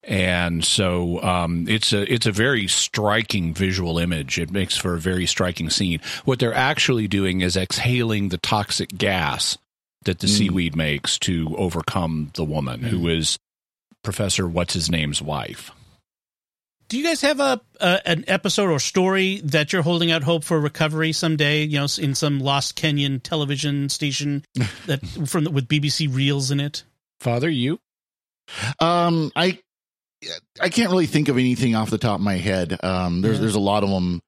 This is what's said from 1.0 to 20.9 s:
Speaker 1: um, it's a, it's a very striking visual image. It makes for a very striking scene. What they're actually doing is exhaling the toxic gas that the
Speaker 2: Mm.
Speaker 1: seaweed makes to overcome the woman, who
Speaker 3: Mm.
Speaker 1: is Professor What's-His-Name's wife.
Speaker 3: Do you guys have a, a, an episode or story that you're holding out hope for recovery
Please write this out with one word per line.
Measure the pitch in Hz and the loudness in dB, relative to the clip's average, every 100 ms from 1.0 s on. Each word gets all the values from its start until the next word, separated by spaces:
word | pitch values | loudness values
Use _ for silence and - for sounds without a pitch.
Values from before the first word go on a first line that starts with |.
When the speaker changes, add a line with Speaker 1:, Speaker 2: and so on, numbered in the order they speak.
| 87 85 | 0 -2
Speaker 1:
um, | 95 90 85 85 85 | 0 0 0 -2 0
it's | 107 - | 0 2
a, | 101 - | 0 0
it's | 120 113 | 0 0
a | |
very | 101 123 127 95 | 2 2 2 0
striking | - - - 104 110 110 101 82 | -2 -2 0 2 2 0 -2 -2
visual | 80 95 92 87 82 | 0 0 0 -2 0
image. | 87 82 69 - | 0 -2 -4 -6
It | 80 | -4
makes | 98 90 - | -2 -2 -2
for | 92 85 | -2 -2
a | |
very | 85 92 87 | -2 0 -2
striking | - 90 87 80 | 0 -2 -2 -2
scene. | - 95 82 - - - | 0 0 -2 -6 -4 -2
What | 127 | 2
they're | 117 | 2
actually | 123 131 151 - 120 101 | 2 0 2 2 2 2
doing | 98 95 92 | 2 2 2
is | 90 92 | 2 0
exhaling | 95 - 123 123 117 107 98 | -2 -2 0 0 0 0 0
the | 90 | -2
toxic | - 110 98 - 98 92 | 0 0 0 -4 -4 0
gas | 101 92 76 65 - - _ _ _ _ - | 0 2 0 -2 -4 -4 _ _ _ _ -4
that | 90 | 0
the | 95 | 2
Speaker 2:
Mm. | 104 | 2
Speaker 1:
seaweed | 101 92 85 78 | 2 2 0 0
makes | 78 71 - - | -2 -2 -2 -2
to | - 85 80 - | 0 -2 -2 -2
overcome | 92 85 - 95 82 80 73 | -2 -2 -4 -2 -2 -2 -6
the | - | -4
woman, | 78 76 67 60 | -4 -2 -4 -6
who | 64 95 | -4 0
Speaker 3:
Mm. | 85 82 | 0 0
Speaker 1:
is | 78 - _ _ _ _ _ _ | 0 -4 _ _ _ _ _ _
Professor | - 92 101 - 92 | -8 -4 -2 0 0
What's-His-Name's | 85 87 92 80 82 76 71 | -2 -2 -2 0 0 0 -4
wife. | 73 73 55 - - - - _ _ _ _ _ _ _ _ _ _ | -4 -6 -6 -12 -18 -20 -20 _ _ _ _ _ _ _ _ _ _
Speaker 3:
Do | 233 | -2
you | 320 | 0
guys | 320 | 2
have | 285 277 | 0 2
a, | 269 247 _ - | 0 0 _ -2
a, | 185 190 - | 2 2 0
an | 165 - | -2 0
episode | 190 196 - 196 | 0 0 0 2
or | 147 | 2
story | - 196 185 190 190 196 151 | 0 2 2 2 0 0 0
that | 151 147 | 0 2
you're | 190 | 0
holding | 156 170 170 | 2 2 2
out | 165 | 2
hope | 143 170 | 2 0
for | - 160 | 2 0
recovery | 147 - 156 | 0 0 0